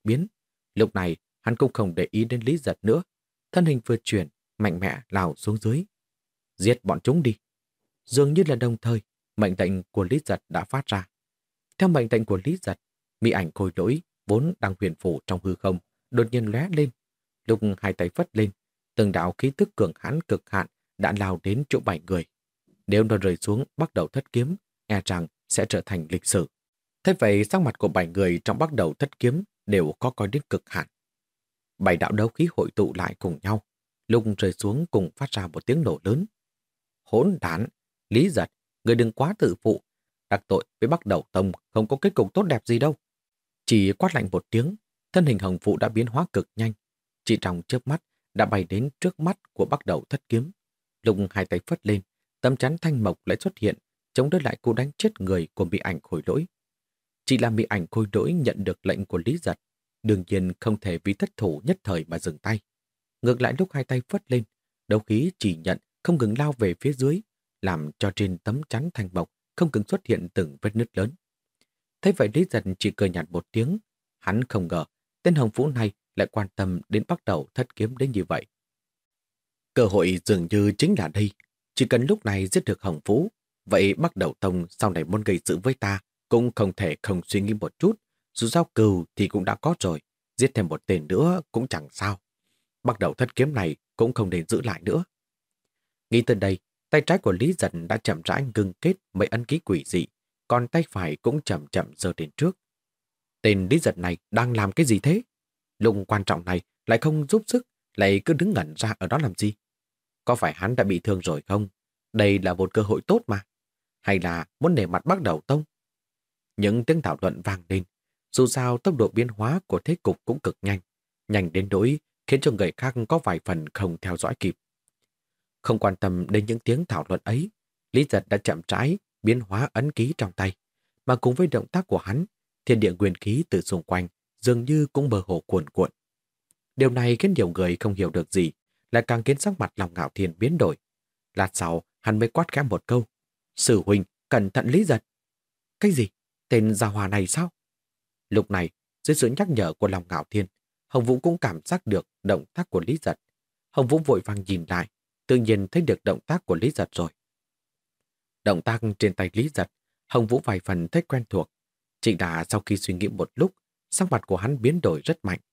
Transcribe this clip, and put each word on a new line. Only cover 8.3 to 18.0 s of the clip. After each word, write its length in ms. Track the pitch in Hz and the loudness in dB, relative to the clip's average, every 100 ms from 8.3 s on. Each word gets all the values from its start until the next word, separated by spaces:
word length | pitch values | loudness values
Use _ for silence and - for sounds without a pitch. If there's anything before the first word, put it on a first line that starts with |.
như 80 | 156 156 | 4 2
là 100 | 120 | 2
đồng 200 | 123 113 | -2 -2
thời, 260 | 117 113 - _ _ - | -2 -2 -4 _ _ 0
mệnh 180 | 101 92 | 0 2
lệnh 240 | 92 95 | 0 -2
của 220 | - 104 | -4 -4
Lý 160 | 90 147 | 0 -2
Giật 180 | - 98 - | -2 -6 -4
đã 160 | 87 | -8
phát 220 | 92 135 - | -4 -6 -4
ra. 220 | 98 92 _ _ _ _ _ _ - | -6 -6 _ _ _ _ _ _ 0
Theo 100 | 190 | 2
mệnh 200 | 156 113 | 4 2
lệnh 140 | 113 | 0
của 160 | 113 95 | 0 -2
Lý 120 | 135 180 | -2 -4
Giật, 180 | - 90 _ _ _ - | -4 -8 _ _ _ -2
mỹ 100 | 113 | 0
ảnh 200 | - 82 | 2 -2
khôi 160 | - 92 95 | -4 -4 -2
lỗi 260 | 92 151 - _ - | 0 -2 -6 _ 0
vốn 280 | 110 160 - | 0 0 -2
đang 140 | 101 92 | -6 -2
huyền 140 | 95 | -4
phù 260 | 78 92 76 - | -2 -4 -4 -4
trong 140 | 90 | -4
hư 120 | 98 | -4
không, 240 | 90 98 90 - _ _ | -2 -2 -2 -6 _ _
đột 160 | 120 113 | 0 0
nhiên 160 | 123 110 | 0 -2
lóe 220 | 113 185 | -2 -2
lên. 180 | 151 143 - _ _ _ _ - | 0 0 -4 _ _ _ _ -2
Lúc 140 | 113 107 95 | 0 0 -2
hai 140 | 101 | -4
tay 180 | - | -2